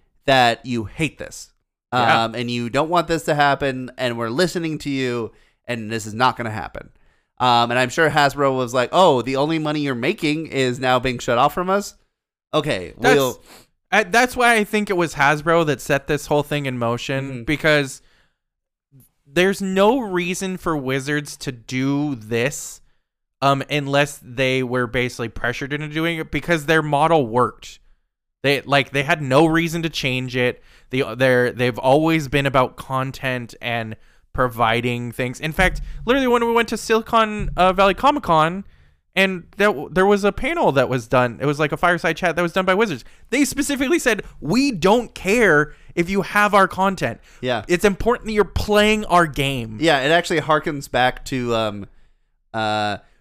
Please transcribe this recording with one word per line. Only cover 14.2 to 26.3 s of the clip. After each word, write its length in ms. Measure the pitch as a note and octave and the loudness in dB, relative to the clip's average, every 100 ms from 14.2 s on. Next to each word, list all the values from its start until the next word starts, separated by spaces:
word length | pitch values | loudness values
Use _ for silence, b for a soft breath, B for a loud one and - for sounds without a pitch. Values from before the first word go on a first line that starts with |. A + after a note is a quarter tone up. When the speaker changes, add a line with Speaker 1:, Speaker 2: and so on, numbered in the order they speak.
| B3 B3 | 2 2
Speaker 2:
why 180 | A#3+ A3+ | 2 4
I 80 | |
think 260 | G#3 G#3+ G3+ | 2 -2 0
it 60 | F3+ | 0
was 180 | E3 D3 | 0 2
Hasbro 500 | C#3 D3+ D#3 E3 D#3 | 2 2 2 2 2
that 160 | C3+ | 0
set 260 | - C#3 - | 0 -2 0
this 200 | D3 - | -4 0
whole 160 | D3 | 0
thing 220 | C#3+ D3 C#3 | 0 -4 -4
in 120 | B2+ | -2
motion, 500 | A#2 A#2 - C3+ C#3 | -2 -2 -4 -6 -6
Speaker 1:
Mm-hmm. 140 | B2+ | -8
Speaker 2:
because 580 | A2+ D3 D#3+ D3 C3+ - _ _ _ _ _ _ _ _ _ C3+ _ _ _ | -4 -2 2 2 0 -6 _ _ _ _ _ _ _ _ _ _ _ _ _
there's 360 | C#3+ F#3+ G3 | 0 0 0
no 380 | F#3+ F#3+ G3+ C4+ | -2 2 4 4
reason 580 | G#3+ F3+ F3 F3+ F#3+ F#3 | 0 -2 -2 -4 -6 -6
for 180 | F3+ D#3 | -4 -4
Wizards 640 | B2+ C3+ C3 D3 D3 - | -2 -4 -2 -4 -6 -10
to 140 | - | -10
do 640 | B2 - C3 C3+ C#3+ D3+ B2+ | -12 -8 -4 0 0 -2 -6
this, 640 | G#2+ A#2 B2+ D3 - - _ _ _ _ _ _ | -4 -2 -2 -4 -12 -18 _ _ _ _ _ _
um, 220 | C#3 C3+ C3+ | 0 0 -2
unless 500 | D3 C#3 C#3 D3 - | -4 0 0 0 -4
they 380 | - A#2+ C3 C3 | -12 -4 0 0
were 240 | B2+ B2+ B2 | 0 -2 -2
basically 420 | B2+ B2 - A#2 | -2 -4 -4 -10
pressured 440 | - A#2+ A#2+ C#3 | -6 -6 -6 -6
into 140 | C#3+ D3+ | -8 -6
doing 320 | D3+ E3 D#3+ | -4 -4 -4
it, 120 | D3+ | -6